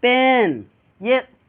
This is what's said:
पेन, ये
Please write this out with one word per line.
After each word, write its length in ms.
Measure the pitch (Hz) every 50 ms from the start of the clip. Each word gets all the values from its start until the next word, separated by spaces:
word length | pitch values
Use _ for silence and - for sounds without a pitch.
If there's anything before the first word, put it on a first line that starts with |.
पेन, 600 | - 240 247 254 254 262 262 254 226 180 147 117 101 - _ _ _ _ _ _
ये 180 | 185 220 254 262 - - _ _ _